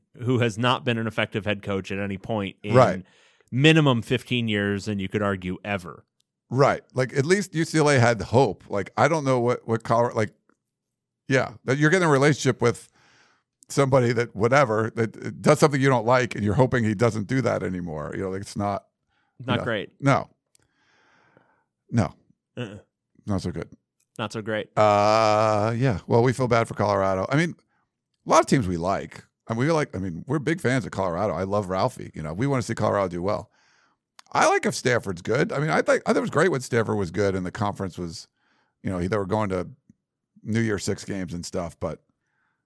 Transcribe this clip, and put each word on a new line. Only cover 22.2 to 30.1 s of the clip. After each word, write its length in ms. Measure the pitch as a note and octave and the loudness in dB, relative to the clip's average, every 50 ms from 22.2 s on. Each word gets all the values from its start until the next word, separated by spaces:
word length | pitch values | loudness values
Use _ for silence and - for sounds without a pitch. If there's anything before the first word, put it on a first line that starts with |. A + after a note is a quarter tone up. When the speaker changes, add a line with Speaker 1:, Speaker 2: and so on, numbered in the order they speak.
| _ _ _ _ _ _ - | _ _ _ _ _ _ -14
Speaker 1:
Uh-uh. 220 | - B2 G#2 G2+ G#2+ - _ _ _ _ _ _ _ - | -12 -12 -12 -12 -18 -20 _ _ _ _ _ _ _ -8
Speaker 2:
Not 160 | G#2+ G2+ F#2 | -4 -4 -4
so 100 | - F#2 | -4 -4
good. 180 | D#2 E2 - - - - _ _ _ _ _ _ _ - | -6 -6 -10 -12 -14 -20 _ _ _ _ _ _ _ -10
Speaker 1:
Not 120 | A#2 G#2 - | -10 -8 -8
so 80 | A#2 G#2 | -8 -6
great. 260 | A2 A2 G#2+ G2+ - - - | -4 -4 -6 -6 -4 0 2
Speaker 2:
Uh, 960 | G#2+ G#2 G#2 G2+ G#2 G#2+ G#2+ A2 A2+ G#2+ G#2+ G#2+ G#2+ A2 G#2+ G#2 G#2 A2+ A#2 | 4 6 6 6 4 4 4 4 4 4 4 4 4 2 2 2 0 0 0
yeah. 240 | A#2 B2+ C3+ G#2 - - | 0 0 0 0 -2 -2
Well, 160 | - A#2 A#2 A#2 | 0 2 4 4
we 80 | C3+ | 4
feel 160 | A#2+ - C3 B2 | 2 0 0 2
bad 200 | B2 A#2 A2+ - | 2 2 0 0
for 80 | A2+ | -2
Colorado. 500 | - G#2+ G#2 G2+ G2 F#2+ F#2+ F#2+ F#2+ F#2+ - | -2 0 2 2 2 2 2 0 0 -2 0
I 60 | C3+ D3 | 0 0
mean, 180 | E3+ E3+ - _ _ _ _ _ _ _ _ _ _ _ _ _ - | 0 0 -4 _ _ _ _ _ _ _ _ _ _ _ _ _ -4
a 40 | - | 2
lot 100 | B3 D#4 | 2 2
of 40 | E3+ | 4
teams 220 | - F#3 C#3 G#2 F2+ | 4 2 0 0 0
we 100 | F2+ E2 | -2 -2
like. 480 | E2 F#2 G2 D#2 C#2 - - - - _ _ _ _ - | -2 -2 -2 -4 -4 -8 -14 -18 -20 _ _ _ _ -8
I 60 | A#2 | -4
mean, 60 | A2+ | -2
we 100 | B2+ D3+ | 0 0
like, 240 | E3+ D3+ D3 - - | 0 0 -2 -4 -4
I 40 | G2 | -6
mean, 240 | F#2+ F#2+ | -6 -6